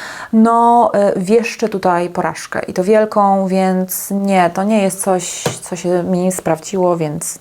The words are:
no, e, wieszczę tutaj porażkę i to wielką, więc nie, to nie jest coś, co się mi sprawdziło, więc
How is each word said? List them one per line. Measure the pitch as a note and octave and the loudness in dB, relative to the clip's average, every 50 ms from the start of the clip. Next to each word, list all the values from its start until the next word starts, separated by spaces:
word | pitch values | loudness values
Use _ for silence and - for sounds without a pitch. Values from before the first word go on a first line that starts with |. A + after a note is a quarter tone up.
| - - - - - - | -14 -14 -14 -16 -6 0
no, | - A3 A3+ A#3 A#3 A#3 A#3 A#3 A#3 A#3+ A#3 - - | 2 4 4 6 4 4 4 6 6 4 4 4 2
e, | G3+ G3+ G3 - G3 | 2 2 2 0 0
wieszczę | F3+ F#3 A3 A#3 A3 A3+ - - A#3 G#3+ | 0 2 2 2 2 0 -4 -4 -4 -4
tutaj | G#3 F#3+ - F#3 F3 F3 F3 F3+ | -2 -2 0 0 0 0 -2 -2
porażkę | F3 F#3 F3 D#3+ D#3+ - - - - - - - | -4 -4 -4 -4 -4 -8 -10 -8 -6 -6 -6 -4
i | |
to | F#3+ F#3 F3+ | -4 -2 0
wielką, | F#3+ A3 G#3+ G#3+ G#3+ - G#3+ G3+ G3 G3 G3 F#3+ | 2 4 2 2 2 2 2 2 4 2 2 0
więc | F#3 F#3 F#3+ F#3+ F#3 F#3 F#3 F#3 F#3 - - - - | 0 0 0 2 2 2 0 -2 -4 -6 -8 -6 -4
nie, | G3 G3+ G3 G3 G3 F#3 F3 E3 E3 | -4 -2 0 2 2 2 2 2 0
to | G3 | -2
nie | F#3+ G#3 A3+ G#3+ | 0 0 2 2
jest | G3 F#3+ F#3+ - | 2 0 -2 -2
coś, | - G3 F#3 F3+ E3+ - - - | -2 -2 -2 -2 -2 -6 -8 -6
co | - - - - - - F#3 | -6 -6 -6 -8 -10 -10 -8
się | E3+ - F3 F3+ F3+ | -6 -2 -2 0 0
mi | F3 F#3 F#3 F3 F3+ F#3 | 0 0 0 0 0 -2
sprawdziło, | F3+ F3+ - F3 D#3+ D#3+ - - - F#3+ F3+ F3+ F3 | -2 -2 -2 -2 -2 -2 -4 -6 -4 0 0 0 0
więc | E3+ D#3+ D3+ D3+ E3 - - - - | 0 -2 -4 -6 -6 -8 -10 -12 -10